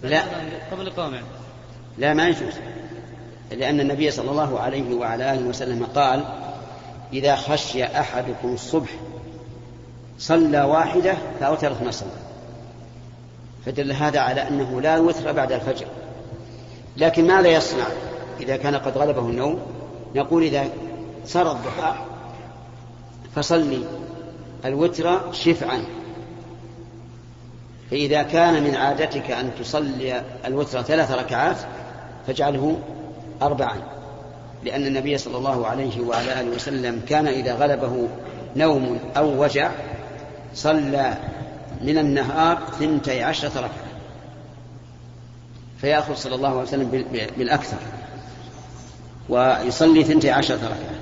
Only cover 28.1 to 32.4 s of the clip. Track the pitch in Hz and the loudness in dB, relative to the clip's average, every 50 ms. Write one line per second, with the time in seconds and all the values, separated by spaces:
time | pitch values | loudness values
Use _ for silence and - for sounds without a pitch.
28.1 | 147 151 147 147 147 160 170 170 170 151 147 147 139 123 127 135 143 147 156 156 | 4 4 4 4 4 6 6 8 6 6 4 4 2 4 2 2 2 2 0 0
29.1 | - 143 - - 123 117 127 131 117 117 120 - - 151 151 139 135 127 127 131 | 0 -4 -2 -2 -4 -2 -2 -4 -4 -6 -8 -2 -2 0 0 0 -2 -2 -2 -2
30.1 | 127 123 - - - - - 123 131 139 147 - - 127 117 - 151 160 156 - | -2 -4 -4 -6 -12 -10 -6 -4 0 0 -2 0 -2 -4 0 2 4 4 4 4
31.1 | 131 127 127 - 131 117 135 135 - - - - - - - - - - - - | 2 0 0 0 2 4 4 4 2 0 -4 -10 -10 -12 -12 -12 -14 -14 -14 -16
32.1 | - - - - 131 - | -16 -12 -6 -6 0 2